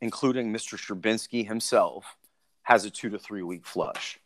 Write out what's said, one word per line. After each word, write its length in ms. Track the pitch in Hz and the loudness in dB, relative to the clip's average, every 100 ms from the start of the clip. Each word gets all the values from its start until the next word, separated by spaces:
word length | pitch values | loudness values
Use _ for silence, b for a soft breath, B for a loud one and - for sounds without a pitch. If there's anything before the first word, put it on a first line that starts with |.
including 520 | 117 - 139 127 117 | -6 0 2 2 0
Mister 240 | 110 - 104 | -2 -6 -10
Sherbinsky 680 | - 98 107 113 - 120 104 | -8 -2 0 0 0 -4 -2
himself, 720 | 113 - 117 87 62 - - _ _ _ _ | -4 2 4 4 0 -16 -20 _ _ _ _
has 220 | - 117 | 6 6
a 60 | 101 | 6
two 200 | - 113 | -6 -6
to 80 | 101 | -6
three 240 | - 104 | -8 -8
week 240 | 87 87 - | -6 -8 -8
flush 520 | 92 82 - - - | -4 -2 -4 -8 -12